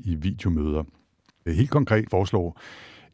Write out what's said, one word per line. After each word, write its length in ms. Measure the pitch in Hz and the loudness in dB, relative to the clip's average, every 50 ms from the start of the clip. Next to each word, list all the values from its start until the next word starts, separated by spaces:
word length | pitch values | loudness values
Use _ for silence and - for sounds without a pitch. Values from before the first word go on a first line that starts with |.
| - | -2
i 100 | 95 82 | -4 -4
videomøder. 680 | 76 82 98 95 - - 95 82 78 73 78 76 78 78 - - _ _ _ _ _ _ _ _ _ - | -2 -2 -4 -2 -2 0 0 2 2 2 0 0 -2 -2 -6 -10 _ _ _ _ _ _ _ _ _ -6
Øh, 80 | 87 80 | -2 2
helt 160 | 80 123 117 | 2 2 4
konkret 340 | - - 123 - 110 110 107 - | 4 2 2 4 2 2 2 2
foreslår 500 | - 92 101 92 - 98 85 85 - - - - - - - - - - - - | 0 0 0 2 0 0 -2 -2 -6 -10 -18 -20 -20 -20 -20 -20 -20 -20 -12 -4